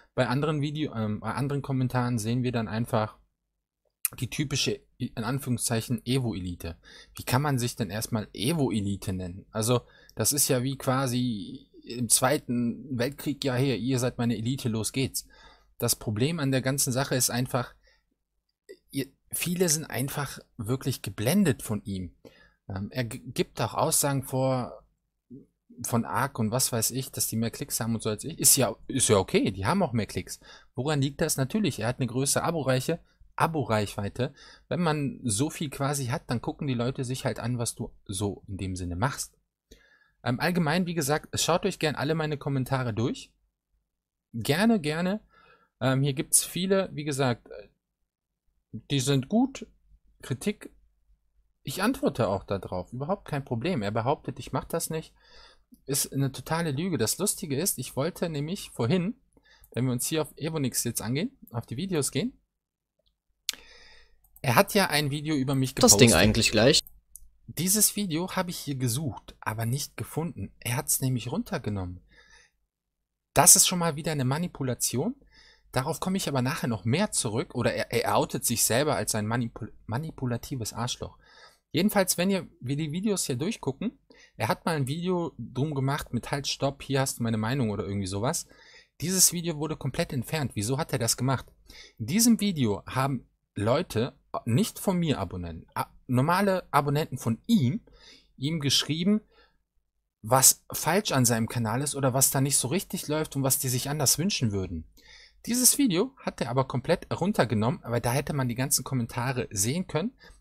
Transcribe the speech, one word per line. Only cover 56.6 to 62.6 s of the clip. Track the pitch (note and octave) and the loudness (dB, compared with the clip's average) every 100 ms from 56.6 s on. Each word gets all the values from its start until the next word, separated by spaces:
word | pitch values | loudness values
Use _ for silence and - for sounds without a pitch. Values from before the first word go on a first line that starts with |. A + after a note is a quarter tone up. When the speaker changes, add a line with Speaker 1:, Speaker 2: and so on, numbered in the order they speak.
| E3+ | 0
Speaker 1:
Lüge. | C3+ F#3 C#3+ | -2 -2 0
Das | A2 - | 0 0
Lustige | G3 - D#3+ C3+ | -2 -2 -4 -2
ist, | F#3+ - | 0 -2
ich | - - | -4 -2
wollte | D#3 - F3 | -2 -2 -4
nämlich | D3+ D3+ G3+ - | -2 -4 -6 -8
vorhin, | - A#2 F3+ F3 - _ _ _ - - | -2 2 2 0 -4 _ _ _ -20 -10
wenn | - | -2
wir | C3 | 0
uns | B2 - | 0 0
hier | D#3 | -2
auf | D3 - | -2 -4
Evonix | D3 D#3+ C3 - | -4 -2 -2 0
jetzt | - - | -2 -4
angehen, | G#2+ C3+ A#3 - - | -2 -2 -2 -6 -10
auf | A#2+ - | -10 -6
die | A#2+ | -6
Videos | F#3+ E3 C3+ | -2 0 0
gehen, | C3 A#3 - _ _ | -2 -4 -6 _ _